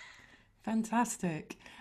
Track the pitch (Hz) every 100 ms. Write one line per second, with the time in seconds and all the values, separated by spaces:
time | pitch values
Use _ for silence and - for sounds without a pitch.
0 | - - - - _ _ 214 226 220 233
1 | 233 - 180 156 - - - -